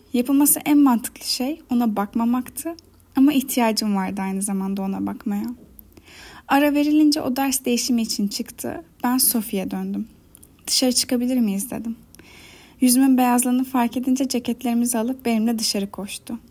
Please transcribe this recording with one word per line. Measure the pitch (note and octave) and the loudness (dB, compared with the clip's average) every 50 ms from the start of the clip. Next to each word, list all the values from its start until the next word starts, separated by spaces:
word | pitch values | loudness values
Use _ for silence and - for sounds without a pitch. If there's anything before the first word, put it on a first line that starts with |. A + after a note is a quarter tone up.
| - _ | -10 _
Yapılması | - A#3+ A#3+ B3 C#4 C#4 D4 C#4 - - - | -2 -2 0 2 4 4 4 4 2 0 2
en | - D4+ D4 | 2 4 6
mantıklı | C#4+ C4+ A#3+ A3+ A#3+ - - - - | 6 6 4 2 0 -6 -14 -12 -8
şey | - - - B3 C4+ D#4+ - - - | -6 -6 -4 -4 -6 -6 -8 -6 -4
ona | B3 A#3+ A#3+ A3 G#3 | -2 0 0 0 0
bakmamaktı. | G3+ G3+ G3+ - A#3 A#3 A#3 B3 B3+ B3+ - - - - E4 E4+ - - _ _ _ _ _ - | -2 -2 -2 -2 0 0 0 0 0 -2 -6 -10 -10 -10 -10 -10 -12 -16 _ _ _ _ _ 2
Ama | C4+ C4 D4 | 4 4 6
ihtiyacım | D4+ C4+ C4 - - B3+ A#3 A3+ G#3+ G#3+ A3 G#3 G3+ | 6 4 0 0 0 0 2 2 2 0 0 0 0
vardı | G3 F#3+ F#3 G3 G3+ | 0 -2 -2 -4 -4
aynı | F#3+ F#3+ F#3+ F#3+ | -4 -4 -4 -2
zamanda | G3 G#3 G3 F#3+ F#3+ G3 G3 G3 | -2 -2 -2 -2 -2 -4 -4 -4
ona | F#3+ G3 F#3+ F#3+ G3 | -4 -4 -4 -4 -4
bakmaya. | G3+ G3+ - - A3 G3+ G3+ A3 A#3+ B3 - - - - - - - - - _ - - - - - - - - - | -6 -6 -6 -6 -6 -4 -4 -6 -6 -10 -12 -16 -20 -20 -20 -20 -20 -20 -20 _ -20 -20 -20 -20 -20 -20 -12 -4 0
Ara | - C#4 D4 D4 C#4 | 2 4 4 4 4
verilince | D4 D4 D4+ D4+ D4+ D#4 D4 C#4+ D#4 | 2 2 4 4 4 6 4 4 2
o | - C4+ B3 | -2 -2 -2
ders | C4 C4+ C#4 C4 - - | -2 -2 -2 -2 -2 -2
değişimi | B3 A#3+ A#3+ - - A#3+ A#3 | 0 0 0 0 0 0 0
için | A3+ G#3+ - - G3+ G3 | 0 -2 -2 -4 -4 -4
çıktı. | - - A3 - - - - - - - - - _ _ - | -4 -6 -10 -10 -12 -12 -10 -10 -10 -10 -14 -18 _ _ -2
Ben | A#3+ B3 C4 | 0 0 2
Sophie'ye | - - - A#3 G#3 - - F#3+ F#3 F#3 | 2 2 0 0 -2 -2 -4 -6 -4 -4
döndüm. | F#3+ F#3+ F#3+ F#3+ G3+ G3 A3 - - - _ _ - - - - _ _ - | -6 -6 -6 -6 -4 -6 -6 -8 -12 -20 _ _ -20 -20 -20 -20 _ _ -8
"Dışarı | - - - C4+ B3+ | -4 -2 0 2 2
çıkabilir | B3 - - - C4 A#3+ B3 B3 C4 B3+ | 2 0 0 -2 -2 -2 0 0 0 0
miyiz?" | A3+ G3+ G3 G3 G3+ - | 0 0 0 -2 -4 -6
dedim. | - A3 A3 A#3 A3+ - - _ - - - - - - - - - - - - - - | -8 -8 -8 -8 -10 -10 -14 _ -20 -20 -20 -20 -20 -20 -20 -20 -20 -20 -20 -14 -4 0
Yüzümün | B3+ B3+ B3 B3+ C4+ C4+ C4 B3 | 2 4 4 4 4 4 4 4
beyazlığını | B3 B3 A#3+ B3 B3 B3+ B3 B3+ C4 | 4 4 2 2 2 2 0 0 -2
fark | B3+ - B3+ A#3+ A#3 - | -2 0 0 0 0 -2
edince | B3+ B3+ C4+ B3+ - C#4 C4 | -2 -2 0 0 0 0 -2
ceketlerimizi | - A#3+ A#3+ - A#3 - - A#3+ A#3 A#3 A#3+ A#3+ - A3+ | -2 -4 -2 -4 -6 -4 -2 -2 0 0 0 0 0 -2
alıp | A3 B3 C4 C4 - | -2 -4 -4 -4 -2
benimle | A#3 A3+ A3 A3 A#3 A#3 A3 | -2 0 0 0 0 0 -2
dışarı | A3 - - G3+ G3 G3+ | -2 -2 -2 -4 -4 -6
koştu. | - - G3 G3+ - - - - A#3 - - - | -8 -10 -12 -10 -12 -14 -12 -12 -12 -12 -14 -16